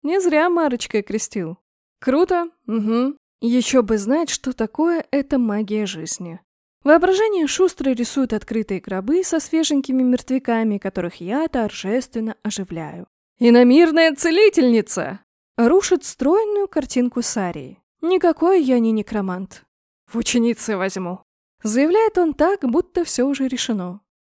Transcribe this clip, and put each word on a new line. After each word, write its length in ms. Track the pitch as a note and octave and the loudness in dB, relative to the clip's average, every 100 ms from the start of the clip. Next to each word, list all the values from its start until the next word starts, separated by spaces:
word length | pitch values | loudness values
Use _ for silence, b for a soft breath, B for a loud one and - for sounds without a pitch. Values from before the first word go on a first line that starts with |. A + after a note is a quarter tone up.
Не 160 | C#4+ F#4+ | -4 0
зря 300 | F4+ D4+ E4+ | 2 2 2
Марочкой 540 | E4+ D#4 A#3+ - G#3+ | 0 0 -2 -4 -6
крестил. 540 | G3+ G#3 - G#3+ E3 E3+ _ _ _ _ | -4 -6 -6 -8 -8 -10 _ _ _ _
Круто, 500 | - C#4 F#4 F4+ E4+ - - | -2 0 2 0 -2 -10 -6
угу. 480 | A3 G#3+ A3+ C4 D4 _ _ | -4 0 0 -2 -4 _ _
Еще 440 | A#3 B3 A3+ C4 | 0 0 2 2
бы 140 | G#3+ A3 | 2 -2
знать, 320 | G3+ D4 E4 | 0 0 -2
что 240 | - - | -6 -8
такое 520 | B3+ A3 - E4 E4+ - | -6 -6 -2 0 0 -2
эта 260 | C#4+ C#4 C4+ | -4 -2 0
магия 480 | A#3 G#3 G#3 G#3+ G3+ | 0 -2 -4 -4 -4
жизни. 540 | F#3+ D#3+ - F3 E3 _ _ _ _ | -8 -8 -8 -10 -16 _ _ _ _
Воображение 640 | C#4 D#4+ F4+ F#4+ A4 G4 D4+ | 4 4 4 2 0 0 -2
шустро 440 | - F#4 - C4+ | 0 0 0 -2
рисует 420 | A#3+ A#3+ - B3+ | -2 -2 -2 -2
открытые 460 | G#3+ - A3 G#3 F#3+ | -4 -4 -6 -4 -6
гробы 440 | - F#3+ G3+ E4+ | -6 -6 -2 -2
со 160 | F#4 E4 | 0 -4
свеженькими 640 | - D#4+ D#4 C#4+ C4+ C4 | -2 -2 0 0 0 0
мертвяками, 800 | B3+ B3 - C4 C4 A3+ A3 G3+ | 2 0 -2 -4 -2 -2 0 -2
которых 420 | F#3+ F#3+ F3 - | -4 -6 -6 -8
я 260 | F3 B3+ D#4+ | -6 -4 -2
торжественно 880 | B3 G#3+ - F#3+ A#3 B3 A#3 A3 - | -2 -4 -6 -4 -4 -4 -6 -8 -8
оживляю. 640 | G#3+ G#3 F#3 E3 D3+ E3+ - _ _ _ | -8 -8 -8 -10 -12 -14 -18 _ _ _
«Иномирная 800 | A#3 A#3+ B3 C#4 E4+ D#4 D#4+ C#4+ | 6 8 8 8 6 4 2 2
целительница!» 1040 | E4+ E4 G#4+ G4+ B3 A#3 - - D3 G3 _ _ _ - | 0 4 4 4 4 2 0 -4 -6 -10 _ _ _ 0
рушит 460 | A#3 F#4 - F4 | 4 4 4 0
стройную 640 | - - C4 F#4+ G#4+ G4+ G4 | -2 -2 0 2 2 -2 -2
картинку 540 | D#4 C4+ B3 B3 B3 | -4 -4 -2 -2 -2
Сарии. 580 | A#3 A#3 F#3 D#3+ C3+ - _ _ | -4 -2 -4 -8 -14 -20 _ _
«Никакой 640 | D#4+ F#4 F4 D#4 E4+ F#4+ | -2 2 2 2 4 4
я 160 | C4+ B3 | 4 2
не 120 | A3+ | 2
некромант. 720 | A3 G#3 G#3+ F#3+ F#3 F#3+ - _ _ _ _ _ | 0 -2 -4 -4 -6 -10 -18 _ _ _ _ _
В 60 | A#3 | -6
ученицы 580 | A3+ A#3+ A#3 A3 - G3 | -2 0 0 0 -4 -4
возьму», 460 | F#3+ A3+ F3+ F#3 _ _ _ _ | -4 -4 -8 -10 _ _ _ _
заявляет 540 | G#3+ A3+ D4+ G4+ A4 F#4 | -2 0 2 4 2 2
он 160 | E4+ | 0
так, 280 | - D#4+ G4 | 2 0 2
будто 400 | B3+ C4 - F4+ | 0 -2 -2 -4
все 240 | E4 - C4 | -4 -2 -2
уже 200 | C#4 C4 | -2 -4
решено. 540 | B3 - G#3+ F3+ G3 _ _ _ _ | -4 -4 -6 -6 -12 _ _ _ _